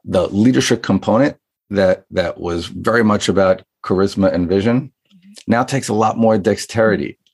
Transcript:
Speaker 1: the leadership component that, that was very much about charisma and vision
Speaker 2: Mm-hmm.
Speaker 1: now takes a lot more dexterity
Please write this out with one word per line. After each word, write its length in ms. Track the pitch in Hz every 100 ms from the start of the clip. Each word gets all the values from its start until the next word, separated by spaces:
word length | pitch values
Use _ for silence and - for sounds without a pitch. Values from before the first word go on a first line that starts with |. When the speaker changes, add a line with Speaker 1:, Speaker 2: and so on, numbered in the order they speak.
| -
Speaker 1:
the 220 | 107 95
leadership 560 | 98 120 131 131 117
component 540 | - 95 - 110 - - _ _ _
that, 340 | 101 95 92 _
that 260 | 95 85 -
was 280 | 85 85 82
very 360 | 92 104 117
much 260 | 110 101 -
about 340 | 92 95 92 - _
charisma 480 | - 95 98 101 95
and 160 | 90 85
vision 440 | 98 110 123 131 - _
Speaker 2:
Mm-hmm. 200 | - - - -
Speaker 1:
now 160 | 117
takes 240 | - 135 -
a 60 |
lot 240 | 107 107 113
more 200 | 113 110
dexterity 800 | 104 101 - 117 110 92 69 - _